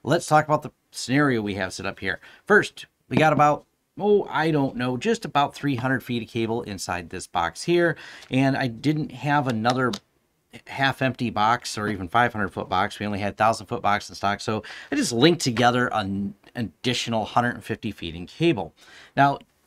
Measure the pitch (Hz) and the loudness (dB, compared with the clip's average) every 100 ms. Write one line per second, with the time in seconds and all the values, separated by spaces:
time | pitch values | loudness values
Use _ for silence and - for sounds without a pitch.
0 | - 151 - 151 147 151 135 - _ - | -2 -2 4 2 4 -2 -2 -16 _ -12
1 | - 135 147 120 104 98 92 - 95 - | -2 2 2 0 -2 -4 -6 -6 -8 -6
2 | 95 90 - - - 202 143 - - _ | -6 -6 -8 -20 4 4 4 -6 -20 _
3 | _ 127 156 147 147 147 - _ _ - | _ 2 4 6 4 2 -4 _ _ -4
4 | 202 208 - 135 160 151 135 113 127 127 | 2 2 2 0 2 2 0 -2 -4 -2
5 | 214 226 151 143 143 - 147 131 127 131 | 0 -2 0 0 0 0 -2 -2 0 -2
6 | - 120 110 117 113 113 - 95 - 90 | -2 -4 -4 -4 -2 -2 -4 -10 -6 -6
7 | 82 90 - 90 85 - - 170 170 160 | -6 -12 -6 -2 -2 -4 0 2 2 0
8 | - - - 127 135 131 127 113 127 156 | -10 -18 -4 2 2 2 -2 -2 0 0
9 | 135 131 139 147 135 113 113 131 127 107 | -2 -6 0 0 2 0 0 2 0 -2
10 | - _ _ _ _ - - - 135 127 | -10 _ _ _ _ -20 -14 -2 0 2
11 | 131 123 120 104 107 120 - - 104 101 | -2 0 -4 2 2 2 0 -4 -4 -4
12 | 90 117 120 107 95 107 - 92 101 - | 0 2 2 2 -4 -4 -2 0 0 -2
13 | 104 101 101 95 107 110 101 120 101 104 | -6 -4 -4 2 2 2 -4 -4 0 -2
14 | - 90 98 101 - 107 - - - 285 | -2 -4 -2 -2 -2 -4 -6 -16 -6 -2
15 | 208 117 151 170 - 113 123 123 123 - | -2 4 4 4 0 2 2 4 0 -2
16 | 98 98 98 - - - 107 - - 120 | -2 -4 -4 -8 -14 -8 -8 -6 -4 -4
17 | - 113 101 - 120 110 - 110 113 95 | -2 -4 0 0 0 -2 -8 -6 -6 -8
18 | 85 80 85 - 170 123 82 _ - - | -10 -10 -12 -2 0 0 -4 _ -20 -20
19 | - - 139 139 - _ | -10 2 2 2 -8 _